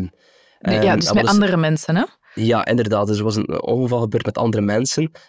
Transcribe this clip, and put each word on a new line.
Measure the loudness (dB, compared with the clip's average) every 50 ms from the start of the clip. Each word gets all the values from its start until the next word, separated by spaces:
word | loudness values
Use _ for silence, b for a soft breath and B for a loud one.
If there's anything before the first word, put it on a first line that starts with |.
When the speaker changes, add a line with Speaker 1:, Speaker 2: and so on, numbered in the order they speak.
| -2 -4 _ b b b b b b b b b
Speaker 1:
Nee, | -4 -2 0
ja, | 2
Speaker 2:
Ehm, | 2 2 2 2
Speaker 1:
dus | 0 2
Speaker 2:
en | 0
Speaker 1:
met | 2 2
Speaker 2:
wat | 4 2
is | 2
Speaker 1:
andere | 2 2 2 0
mensen, | 0 0 0 -2 -2 -2 -2
hè? | -2 -2 -4 _ _ b b b
Speaker 2:
Ja, | -2 0 2 2 2 2
inderdaad. | 0 0 0 0 0 0 0 0 0
Dus | 0 0
er | 0
was | -2 -2
een | -2 -2 -2 -2 -4
ongeval | -2 -2 -2 0 0 0 0 0
gebeurd | -2 0 -2 -2 -2
met | -2 -4 -2
andere | -2 0 0 0 0
mensen. | 2 2 0 0 -2 -2 -2 -4 -4 B B B